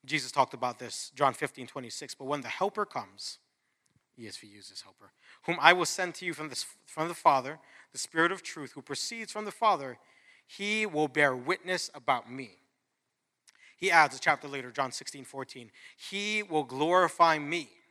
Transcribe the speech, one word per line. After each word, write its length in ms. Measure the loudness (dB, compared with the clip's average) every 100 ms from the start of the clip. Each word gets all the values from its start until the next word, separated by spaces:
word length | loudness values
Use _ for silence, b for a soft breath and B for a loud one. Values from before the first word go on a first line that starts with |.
Jesus 260 | -4 -4 -2
talked 220 | 0 0
about 260 | 0 -6 -6
this, 320 | -12 -10 -12
John 180 | 0 0
fifteen 340 | 2 -6 -6 -12
twenty-six, 480 | -12 -12 -12 -12
"But 120 | -12 -6
when 160 | -6
the 60 | -6
Helper 340 | -4 -4 -2
comes," 540 | -6 -6 -10 -14 -14 -14 _ _ _ _ _ _ _ _
E 100 | -16
S 80 | -16
V 100 | -18
uses 360 | -20 -18 -16
helper, 320 | -18 _ -20 _ b b
"whom 140 | -6 6
I 140 | 8
will 140 | 8 4
send 280 | -2 -6 -6
to 100 | -8
you 80 |
from 160 | -8 -8
the, 60 | -8 -10 -12
from 240 | -16 -6 -4
the 60 |
Father, 440 | 4 4 4 0 -12 B B B
the 60 | -12
Spirit 320 | -6 2 2
of 120 | 2
truth, 300 | -10 -12 -12
who 100 | -12
proceeds 500 | -10 -6 -6 -8 -10
from 140 | -8 -8
the 40 |
Father, 480 | 0 2 2 -2 -12 b b b b b
he 380 | -8 -2 0
will 240 | 0 0 0
bear 260 | 4 2
witness 560 | 2 -2 -4 -2 -6 -6
about 360 | -8 -2 -2 -2
me." 280 | -14 -14 _ _ _ _ _ _ _ _ _ _ b b b
He 120 | 4
adds 240 | 6 6
a 60 | 4
chapter 260 | 2 2 0
later, 240 | -10 -8
John 220 | -2 -2
sixteen 320 | -2 -12 -14
fourteen, 480 | -14 -12 -12 -14 -20 B B B
"He 460 | -8 -6 -2 -2
will 220 | 0 -2
glorify 720 | -2 -2 4 6 4 6 6 6
me 320 | 0 -6 -6 _ _